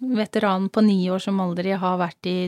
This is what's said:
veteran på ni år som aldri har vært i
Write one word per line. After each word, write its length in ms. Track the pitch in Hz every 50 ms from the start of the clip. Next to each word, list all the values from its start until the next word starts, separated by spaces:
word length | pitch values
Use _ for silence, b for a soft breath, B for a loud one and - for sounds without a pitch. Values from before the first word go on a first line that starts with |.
| 254 254 247
veteran 540 | 214 214 - - 214 208 196 190 190 196 190
på 140 | - 220 214
ni 220 | 208 196 185 180 180
år 80 | 185 190
som 200 | - 202 196 190
aldri 340 | 185 175 170 175 175 190 196
har 240 | 180 185 180 185 180
vært 240 | 175 170 - _ -
i 100 | 180 185 180 180